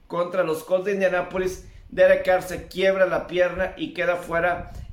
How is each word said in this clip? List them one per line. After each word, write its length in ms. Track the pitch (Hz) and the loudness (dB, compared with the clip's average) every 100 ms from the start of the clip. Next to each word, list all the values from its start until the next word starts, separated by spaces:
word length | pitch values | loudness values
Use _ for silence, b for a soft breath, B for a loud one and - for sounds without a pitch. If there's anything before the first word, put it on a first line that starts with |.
| - | -8
contra 360 | 170 175 185 | -4 -2 0
los 200 | 165 156 | 0 -2
Colts 220 | - 185 190 | 0 0 0
de 80 | |
Indianápolis, 760 | 196 190 180 - 190 185 - b b - | 0 2 0 -2 -2 -4 -6 b b -6
Derek 360 | - 185 185 185 | 4 6 6 4
Carr 160 | 185 | 2
se 260 | - 175 - | 0 -8 -8
quiebra 380 | 175 190 190 185 | 0 2 4 2
la 220 | 135 - | 0 -2
pierna 460 | 175 180 170 185 - | 0 0 0 -6 -6
y 160 | 156 | -8
queda 220 | - 170 175 | -2 -2 -2
fuera, 560 | - 165 175 175 B B B | -2 0 0 -2 B B B